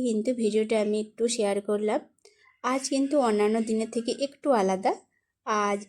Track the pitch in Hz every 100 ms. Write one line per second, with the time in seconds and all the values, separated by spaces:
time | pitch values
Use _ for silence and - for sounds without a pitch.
0 | 254 214 214 247 220 214 220 220 208 214
1 | 214 - 233 233 202 202 202 208 214 262
2 | - _ - _ _ _ 247 262 262 269
3 | 277 294 247 208 208 226 226 220 226 233
4 | 233 - 277 - 302 247 190 190 226 415
5 | _ _ _ _ - 214 208 202